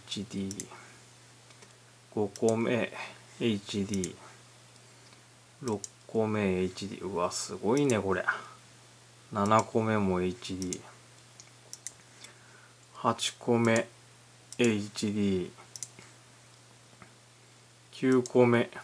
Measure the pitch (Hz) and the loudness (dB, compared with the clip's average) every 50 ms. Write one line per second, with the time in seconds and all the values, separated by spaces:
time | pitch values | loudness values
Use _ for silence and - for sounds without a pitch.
0 | - - - 107 95 - - 98 98 98 95 - - - - - - - - - | -12 -10 -10 -10 -8 -8 -6 -6 -6 -6 -6 -10 -12 -12 -14 -18 -20 -20 -20 -20
1 | - - - - - - - - - - - - - - - - - - - - | -20 -20 -20 -20 -20 -20 -20 -20 -20 -20 -20 -20 -20 -20 -20 -20 -20 -20 -20 -20
2 | - - - 113 104 98 - - 120 113 113 113 117 120 127 117 101 - - - | -20 -8 -4 -2 -2 -2 -2 0 2 2 2 2 0 0 0 0 -2 -4 -6 -10
3 | - - - - - - - - 127 117 107 101 - - - 104 95 98 107 95 | -12 -14 -14 -18 -20 -20 -10 -2 -2 0 0 -2 -4 -6 -4 -4 -4 -2 -2 -2
4 | 92 85 - - - - - - - - - - - - - - - - - - | -2 -4 -6 -12 -18 -20 -20 -20 -20 -20 -20 -20 -20 -20 -20 -20 -20 -20 -20 -20
5 | - - - - - - - - - - - - 139 123 107 98 - - - - | -20 -20 -20 -20 -20 -20 -20 -20 -20 -20 -20 -12 -6 -6 -6 -6 -6 -12 -16 -20
6 | - - - 113 110 107 107 107 104 95 92 92 92 95 92 - 101 95 - - | -20 -4 -2 0 0 2 2 2 2 2 2 2 0 -2 -4 -8 -10 -10 -10 -8
7 | - 95 98 85 87 90 - - - - - 90 92 98 123 143 147 139 120 104 | -8 -6 -2 -2 -2 -2 -2 -6 -8 -8 -10 -4 0 2 2 4 4 4 4 2
8 | 95 95 92 90 - - - - - - - - - - - - - - - - | 2 0 0 0 0 -2 -4 -4 -8 -14 -20 -20 -20 -20 -20 -20 -20 -20 -20 -20
9 | - - - - - - - 104 101 104 110 110 107 - - 117 110 110 110 107 | -20 -20 -20 -20 -18 -8 -2 0 2 4 4 4 4 2 0 0 2 2 2 2
10 | 101 95 92 90 90 92 90 - - - 95 92 92 90 90 - - - - - | 2 2 2 2 0 -2 -2 -6 -8 -10 -8 -6 -6 -6 -6 -8 -10 -16 -20 -20
11 | - - - - - - - - - - - - - - - - - - - - | -20 -20 -20 -20 -20 -20 -20 -20 -20 -20 -20 -20 -20 -20 -20 -16 -16 -16 -18 -18
12 | - - - - - - - - - - - - - - - - - - - - | -20 -20 -20 -20 -20 -20 -20 -20 -20 -20 -20 -20 -20 -20 -20 -20 -20 -20 -18 -2
13 | - 120 117 - - - - - - - 120 117 117 113 113 113 - - - - | 0 0 0 0 -2 -6 -6 -4 0 2 2 4 6 4 4 4 2 0 -8 -20
14 | - - - - - - - - - - - - 120 117 110 104 101 104 - - | -20 -20 -20 -20 -20 -20 -20 -20 -20 -16 -2 2 2 2 2 2 -2 -6 -6 -4
15 | - 107 101 107 101 101 95 92 87 - - - - - - - - - - - | -4 -2 0 0 0 2 2 0 -2 -6 -10 -16 -20 -20 -16 -16 -16 -16 -16 -20
16 | - - - - - - - - - - - - - - - - - - - - | -20 -20 -20 -20 -20 -20 -20 -20 -20 -20 -20 -20 -20 -20 -20 -20 -20 -20 -20 -20
17 | - - - - - - - - - - - - - - - - - - - - | -20 -20 -20 -20 -20 -20 -20 -20 -20 -20 -20 -20 -20 -20 -20 -20 -20 -20 -10 -2
18 | - 131 131 127 127 - - 123 123 120 120 117 120 - - - | 2 4 4 4 4 4 6 6 6 8 6 4 2 0 -4 -12